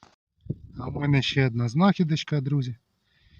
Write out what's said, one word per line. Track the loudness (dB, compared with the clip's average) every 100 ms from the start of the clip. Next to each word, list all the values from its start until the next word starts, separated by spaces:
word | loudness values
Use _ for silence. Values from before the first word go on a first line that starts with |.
| -20 _ _ _ -12 -12 -12 -12
А | -10
в |
мене | -4 2 2
ще | 2 2 0
одна | 0 -2
знахідочка, | 2 4 4 0 -2 -2 -4
друзі. | 0 -2 -2 -8 _ _ _ _ _